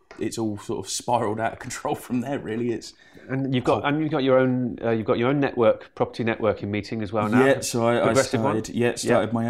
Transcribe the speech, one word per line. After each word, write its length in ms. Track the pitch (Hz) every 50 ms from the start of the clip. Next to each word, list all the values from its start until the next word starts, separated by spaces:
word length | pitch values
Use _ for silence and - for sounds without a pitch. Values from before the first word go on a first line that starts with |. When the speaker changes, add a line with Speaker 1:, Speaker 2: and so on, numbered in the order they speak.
| _ _ - -
Speaker 1:
it's 180 | - 110 - 117
all 200 | 113 110 104 98
sort 280 | - - 113 - 95
of 60 | -
spiraled 480 | - - - - 120 117 117 104 110 113
out 140 | 113 113 -
of 60 | -
<laughs> 60 | - 127
control 280 | - - - 147 151
from 240 | - - - 127 123
there, 180 | 120 135 143 120
really. 320 | - 104 110 113 120 120
It's 220 | 113 - - - - _ - - - - - -
Speaker 2:
And 240 | 127 135 135 131 139
you've 80 | 185 -
got, 200 | - 139 107 101
Speaker 1:
Oh. 40 | 143
Speaker 2:
and 140 | 143 156
you've 100 | 156 147
got 120 | 156 147 131
your 140 | 135 131 131
own, 400 | 131 131 127 127 123 117 - - -
uh, 60 | 117
you've 160 | 117 113 104
got 120 | 107 123 113
your 120 | 117 127
own 100 | 143 147
network, 540 | 139 127 - 123 117 110 104 - - - _
property 280 | - 123 - - - 113
networking 420 | 113 113 - 117 107 98 - - 101
meeting 340 | 101 104 101 - 120 113
as 120 | 107 98 110
well 160 | 110 107 107
now. 160 | 110 127 135
Speaker 1:
Yeah, 160 | 139 135 127
so 260 | 104 - - 120 117 117
I, 120 | 120 117
I 40 | -
Speaker 2:
Progressive 360 | 113 113 135 127 - - 113
one? 140 | 110 139 147
Speaker 1:
started, 200 | 110 - - -
yeah, 120 | 113 117 120
Speaker 2:
Yeah. 60 | -
Speaker 1:
started 360 | - - 113 120 113 98 107 117
my 160 | 113 117